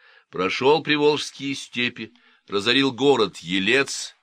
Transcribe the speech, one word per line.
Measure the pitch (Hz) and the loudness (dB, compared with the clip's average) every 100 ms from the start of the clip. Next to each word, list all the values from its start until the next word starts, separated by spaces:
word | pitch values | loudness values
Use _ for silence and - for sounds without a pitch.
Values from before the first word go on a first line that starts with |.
| _ _ _ | _ _ _
прошел | - 92 - 127 139 | -4 -4 0 2 2
Приволжские | 147 147 147 143 - - 139 135 | 2 2 2 2 -4 -10 -10 -8
степи, | - 123 123 117 110 _ _ _ - | -10 -6 -6 -6 -16 _ _ _ -8
разорил | 101 101 131 139 | -4 0 2 2
город | 120 139 127 101 - | 2 2 4 2 -4
Елец, | 80 95 98 131 135 - - - | -4 -2 2 2 0 -4 -12 -16